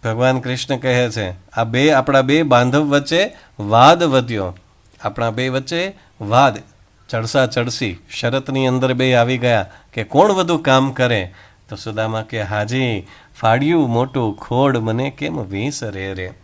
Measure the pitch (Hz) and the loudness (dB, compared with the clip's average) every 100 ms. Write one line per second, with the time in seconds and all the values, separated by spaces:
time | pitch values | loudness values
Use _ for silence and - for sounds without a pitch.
0 | 117 110 127 131 127 127 - 135 131 123 | -4 0 2 0 -2 -6 -4 -4 0 0
1 | 123 110 98 90 - - 117 120 147 143 | 0 -2 -8 -8 -12 -6 -2 2 4 4
2 | 131 135 131 151 156 123 123 139 151 143 | 4 2 4 2 4 4 4 2 2 0
3 | 139 165 208 - _ _ 104 113 135 175 | 0 0 0 -4 _ _ 0 6 6 6
4 | 170 135 123 113 92 90 _ _ _ _ | 4 2 0 -4 -6 -8 _ _ _ _
5 | 107 - 117 110 131 131 131 170 185 196 | -8 -4 -4 -2 -2 -4 -4 -6 -6 -8
6 | _ _ 104 120 139 110 - _ _ _ | _ _ 0 4 4 2 -14 _ _ _
7 | _ 117 113 143 127 120 120 - 117 85 | _ -6 -2 0 0 0 -4 -4 -6 -6
8 | _ - 120 131 131 135 131 127 131 127 | _ -6 -2 -4 -4 -2 0 0 0 0
9 | 131 123 117 127 120 113 92 - _ - | 2 4 2 0 0 0 -2 -10 _ -10
10 | 104 - 208 190 175 165 156 131 135 131 | -2 2 4 4 0 0 2 2 2 0
11 | 123 113 90 - - _ _ 104 - 107 | 0 0 -4 -12 -20 _ _ -14 -10 -6
12 | 110 110 110 117 101 107 107 127 127 107 | -4 -4 -6 -8 -4 -4 -4 -2 -2 -4
13 | 90 - - - 113 117 143 170 139 120 | -8 -20 -20 -4 0 2 2 2 2 0
14 | 131 131 113 98 - 123 139 123 110 113 | -2 -2 -4 -4 -4 0 2 2 -2 -2
15 | 139 - 147 160 98 98 123 143 110 98 | -4 -6 -8 -6 -8 -6 -6 -6 -10 -8
16 | 95 95 92 90 | -8 -8 -10 -14